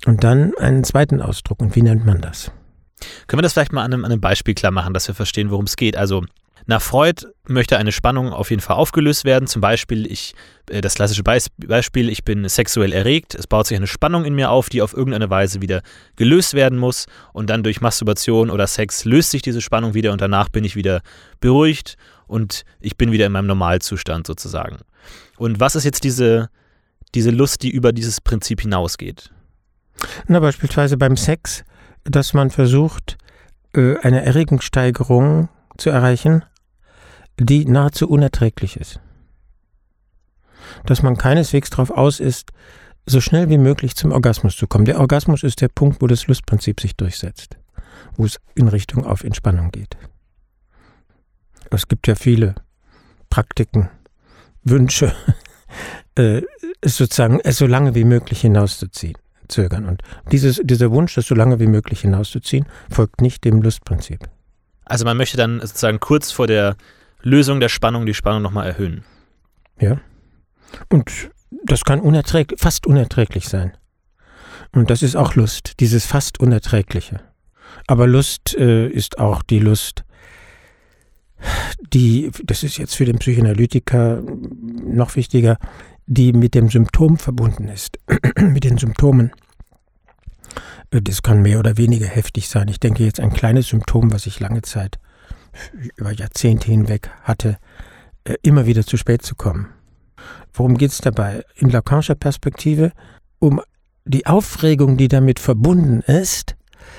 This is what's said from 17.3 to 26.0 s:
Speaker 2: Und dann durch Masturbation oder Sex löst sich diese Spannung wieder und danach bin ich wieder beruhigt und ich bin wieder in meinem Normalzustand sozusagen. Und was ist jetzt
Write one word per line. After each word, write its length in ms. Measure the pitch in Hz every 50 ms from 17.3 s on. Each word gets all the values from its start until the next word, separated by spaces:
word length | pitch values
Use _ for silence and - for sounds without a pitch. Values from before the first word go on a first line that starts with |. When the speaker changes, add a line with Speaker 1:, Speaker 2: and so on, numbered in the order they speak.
| -
Speaker 2:
Und 160 | 98 110 104
dann 140 | 113 113 107
durch 180 | 110 104 -
Masturbation 680 | 120 113 - - 110 107 104 - - 127 113 113 113 113
oder 180 | - 101 98
Sex 380 | - - - 107 101 - - -
löst 260 | 117 123 160 165 -
sich 100 | - 131
diese 200 | - 135 117 120
Spannung 320 | - - 117 113 117 113 101
wieder 180 | 110 107 104
und 100 | 101 92
danach 280 | 98 98 101 98 101 -
bin 140 | - 110 107
ich 120 | 95 -
wieder 260 | 104 92 95 107 104 - - - - - _ - _
beruhigt 580 | - 123 131 143 156 156 151 - - - - - _ _ _ _ _
und 360 | - 107 113 110 101 - - - - _ _
ich 160 | - - -
bin 160 | - 120 117
wieder 140 | 110 107 104
in 60 | 98
meinem 160 | 98 98 101
Normalzustand 800 | 98 98 95 90 85 90 90 - - 101 87 - - 80 82 80
sozusagen. 500 | - 80 - - - - 80 - - - - - _ _ _ _ - - - - _ _
Und 220 | _ 117 117 113 101
was 160 | 127 139 147
ist 80 | 156 131
jetzt 200 | 143 135 -